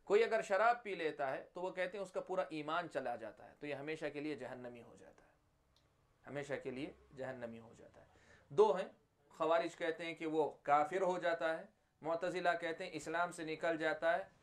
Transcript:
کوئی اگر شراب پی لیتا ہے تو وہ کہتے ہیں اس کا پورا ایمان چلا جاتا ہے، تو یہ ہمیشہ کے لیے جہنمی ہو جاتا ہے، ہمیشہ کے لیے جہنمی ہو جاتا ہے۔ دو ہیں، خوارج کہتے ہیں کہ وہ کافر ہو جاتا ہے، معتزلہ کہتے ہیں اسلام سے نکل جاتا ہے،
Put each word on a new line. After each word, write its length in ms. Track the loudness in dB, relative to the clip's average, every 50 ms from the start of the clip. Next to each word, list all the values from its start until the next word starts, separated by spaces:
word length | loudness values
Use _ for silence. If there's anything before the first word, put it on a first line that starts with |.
| 0
کوئی 200 | 4 6 6 6
اگر 180 | 6 2 2
شراب 420 | 2 2 4 4 6 6 4 2 -2
پی 120 | -6 -4
لیتا 360 | -2 -2 -2 -2 -2 -2 -2
ہے 120 | -2 -4 -6 -10 -8
تو 80 | -6
وہ 100 | -6 -4
کہتے 260 | -4 -4 -4 -4 -4
ہیں 80 | -6 -6
اس 60 | -6
کا 100 | -4 -6
پورا 220 | -4 -2 0 -2 -2 -2
ایمان 400 | -2 -6 -4 -2 -2 -2 -2 -2
چلا 260 | -4 -4 -4 -4 -4
جاتا 340 | -6 -8 -10 -12 -14 -18 -20
ہے، 40 | -16 -10
تو 80 | -8
یہ 60 | -6 -6
ہمیشہ 320 | -6 -6 -6 -6 -4 -4 -4 -4
کے 60 | -4
لیے 160 | -4 -4 -4
جہنمی 460 | -6 -6 -8 -10 -10 -10 -12 -12 -14
ہو 140 | -16 -18 -20 -20
جاتا 240 | -20 -20 -20 -20 -20
ہے، 80 | _ _ _ _ _ _ _ _ _ _ _ _ _ _ _ _ _ _ _ -14
ہمیشہ 260 | -10 -8 -8 -6 -4 -6 -6 -4
کے 80 | -6
لیے 200 | -6 -6 -8 -10 -10 -14 -20 -18 -14
جہنمی 440 | -10 -10 -8 -8 -8 -10 -10 -10 -12
ہو 140 | -16 -18 -20
جاتا 240 | -20 -20 -20 -20 -20
ہے۔ 40 | -20 -20 _ -20 _ -20 -20 -20 _ 0
دو 260 | 4 6 6 6 6
ہیں، 120 | 2 -2 -6 -10 _ _ _ _ _ _ _
خوارج 460 | -4 0 2 4 4 4 4 0 -2
کہتے 300 | -2 -2 -2 -2 -2 -4
ہیں 80 | -6 -6
کہ 120 | -4 -4
وہ 260 | 0 2 2 2 2 0 -2 2
کافر 380 | 4 6 6 6 4 2 2
ہو 160 | 2 2 2
جاتا 400 | 2 0 0 0 2 0 0 -2 -2
ہے، 60 | -6 -12 _ _ _ _ _ -8
معتزلہ 480 | -4 -2 -2 0 0 -2 -2 2 2 2 2 2
کہتے 220 | 0 -4 -4 -4 -6
ہیں 80 | -6 -8
اسلام 380 | -8 -6 -2 0 0 0 0
سے 120 | -2 -4 -6
نکل 340 | -6 -4 -2 0 0 0
جاتا 400 | 2 2 0 0 2 4 4 4
ہے، 60 | 2 0 -4 -12 _